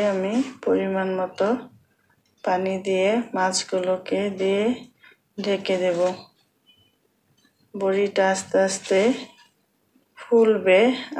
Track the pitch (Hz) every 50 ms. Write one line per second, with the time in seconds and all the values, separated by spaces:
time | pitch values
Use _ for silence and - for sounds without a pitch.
0 | 208 208 196 190 185 196 220 247 277 - - - - 196 185 190 190 190 190 190
1 | 190 190 190 190 185 180 - - 190 208 247 254 - - - _ _ _ _ _
2 | _ _ _ _ _ _ _ _ - - 185 185 190 190 190 185 190 196 190 185
3 | 185 202 220 240 233 - - 185 185 185 185 - - - - 185 180 185 185 185
4 | 185 - 185 190 202 202 190 190 190 196 196 202 214 233 247 - - - _ _
5 | - - _ _ _ _ _ 208 196 202 196 190 196 - 190 180 185 185 175 170
6 | 180 185 185 - - - _ _ _ _ _ _ _ _ _ _ _ _ _ _
7 | _ _ _ _ _ _ _ _ _ _ _ _ _ _ - 202 196 190 190 196
8 | 202 196 196 202 190 190 190 190 - - - 190 190 190 190 - - - 196 190
9 | 202 240 262 - - - - - - _ _ _ _ _ _ _ _ _ _ _
10 | _ _ _ - - - 240 233 226 220 214 196 185 190 185 190 226 254 254 -
11 | - - 294